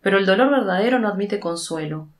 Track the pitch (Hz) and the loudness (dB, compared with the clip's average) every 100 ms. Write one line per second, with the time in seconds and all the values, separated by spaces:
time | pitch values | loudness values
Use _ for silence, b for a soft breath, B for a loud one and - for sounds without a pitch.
0 | 196 196 190 196 269 277 202 185 226 254 | 2 2 4 4 4 2 2 0 2 2
1 | 214 196 202 202 170 170 - 160 151 156 | 0 -2 -4 -4 -6 -8 -8 -8 -6 -8
2 | 156 | -12